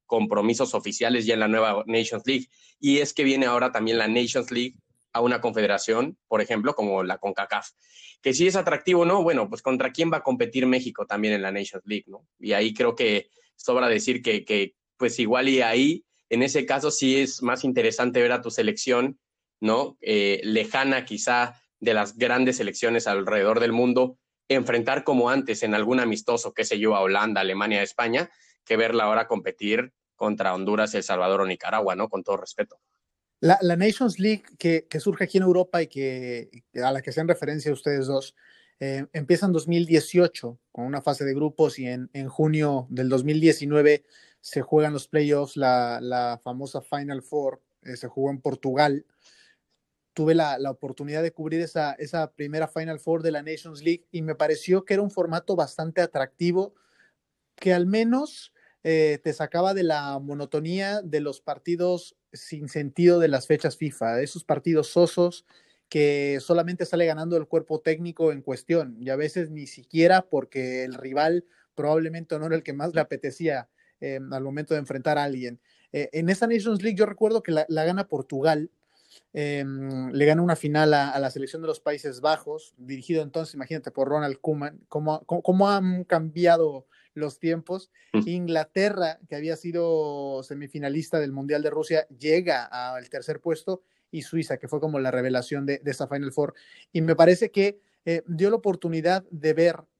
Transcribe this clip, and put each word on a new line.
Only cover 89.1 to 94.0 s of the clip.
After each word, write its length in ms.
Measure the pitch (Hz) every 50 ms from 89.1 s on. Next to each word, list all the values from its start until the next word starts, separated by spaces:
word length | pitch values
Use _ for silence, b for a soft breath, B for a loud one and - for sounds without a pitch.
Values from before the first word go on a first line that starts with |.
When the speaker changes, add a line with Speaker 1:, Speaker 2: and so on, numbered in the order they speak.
| 160 - - -
Speaker 2:
que 80 | 151
había 200 | 143 151 160 165
sido 840 | 156 - 175 165 175 170 170 165 156 151 147 143 143 139 139 135 131 131
semifinalista 760 | - 143 143 147 135 - 151 143 139 139 160 151 - - 160
del 140 | 147 139 135
Mundial 300 | 135 139 139 147 147 151
de 80 | 151
Rusia, 360 | 147 156 156 156 160 156 151 -
llega 560 | 139 120 127 151 156 175 185 170 147 127 117
al 440 | - - 123 123 127 127 127 123 -
tercer 320 | - 135 123 - 151 147
puesto, 420 | - 170 160 156 - - 190 180 _ _ _ _